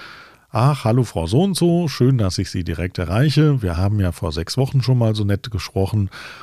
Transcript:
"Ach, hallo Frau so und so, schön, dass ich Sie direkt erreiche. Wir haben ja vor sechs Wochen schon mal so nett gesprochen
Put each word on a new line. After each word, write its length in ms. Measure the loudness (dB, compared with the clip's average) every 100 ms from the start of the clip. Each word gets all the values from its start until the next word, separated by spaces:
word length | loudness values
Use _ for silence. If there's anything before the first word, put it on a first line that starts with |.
| -20 -20 -20 -20 _
"Ach, 340 | 0 2 2
hallo 200 | 2 2
Frau 220 | 0 -2 0
so 160 | 2
und 140 | 2 2
so, 320 | 2 2 -2
schön, 300 | 2 2 4
dass 200 | 0 0
ich 120 | -4
Sie 140 | -4
direkt 340 | -4 -4 -6 -4
erreiche. 640 | -2 2 2 4 4 2
Wir 140 | 0 0
haben 220 | 0 2
ja 140 | 0
vor 180 | -2 -4
sechs 260 | -4 -4 -2
Wochen 260 | 0 0
schon 160 | 2 2
mal 160 | 2
so 100 | 0
nett 260 | 0 -2 -4
gesprochen 580 | -10 -6 -2 0 0 -2 -6 -18 -18